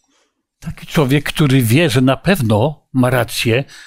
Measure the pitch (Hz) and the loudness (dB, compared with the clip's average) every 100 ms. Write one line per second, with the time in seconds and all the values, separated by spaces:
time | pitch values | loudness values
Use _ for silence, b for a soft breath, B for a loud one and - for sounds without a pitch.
0 | _ _ _ _ _ _ 160 - - - | _ _ _ _ _ _ -16 -14 -6 -2
1 | 131 147 - - 147 135 113 131 170 123 | 0 0 -2 -2 2 2 2 2 2 2
2 | 131 131 170 190 113 107 139 151 _ 135 | 0 0 -2 -2 0 0 0 -4 _ -2
3 | 127 127 117 - - 117 139 B | 0 0 -2 -4 -2 -2 -2 B